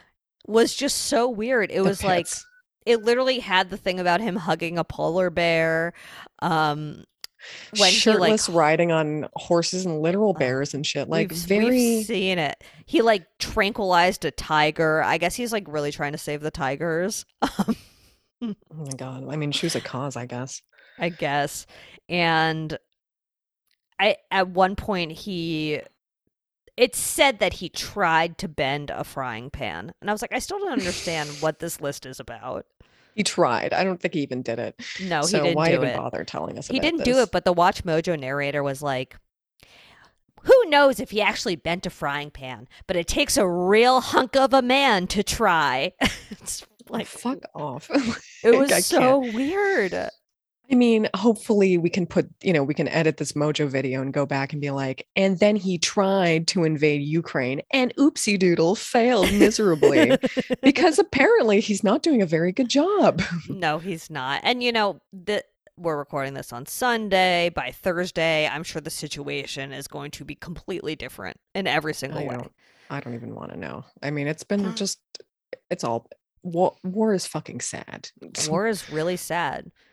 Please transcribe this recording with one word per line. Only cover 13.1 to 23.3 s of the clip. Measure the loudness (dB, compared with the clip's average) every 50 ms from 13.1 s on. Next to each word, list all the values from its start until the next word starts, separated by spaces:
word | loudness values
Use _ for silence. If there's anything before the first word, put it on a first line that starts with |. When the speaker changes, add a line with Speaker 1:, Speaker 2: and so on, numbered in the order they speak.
| 4 2 0 _ _ -10
Speaker 1:
tranquilized | -10 -4 0 0 0 0 0 -2 0 2 4 4 4 4 2 0 -4
a | -6
tiger. | -6 -6 -4 0 2 2 4 2 2 2 2 2 2 2
I | 2 2 0 0
guess | 0 -2 -2
he's, | -4 -6 -4
like, | -4 -4 -4 -4
really | -6 -4 -4 -4
trying | -4 -4 -6 -6
to | -6 -8
save | -8 -8 -6 -6
the | -6 -8
tigers. | -6 -4 -4 -4 -4 -2 -4 -2 -2 -2 -2 -2 -4 -6 -10 _ _ -4
<laughs> | -4 -4 -2 -4 -4 -4 -4 -6 -8 _ _ _ _ _ _ _ _ _ _ -12 -10
Um, | -10 -10 -10 _ _ -14
Speaker 2:
Oh | -12 -10
my | -10 -10 -10
God. | -10 -12 -12 -12 -10 -8
I | -6
mean, | -4 -4 -2
choose | -2 -2 -2 -2 -4
a | -4
cause, | -6 -6 -6 -6 -6 -6 -8
I | -8 -10
guess. | -10 -8 -8 -8 -10 -12 -14 -18 _ _ _ _ _ _ -8
Speaker 1:
I | -6 -6
guess. | -4 -4 -4 -2 0 0 -2 -2 -4 -10 -14 _ -20 -20 -20 -20 -20 -20 _ -6
And | -2 0 2 2 4 4 2 2 0 -2 -4 -6 -8 -10 _ _ _ _ _ _ _ _ _ _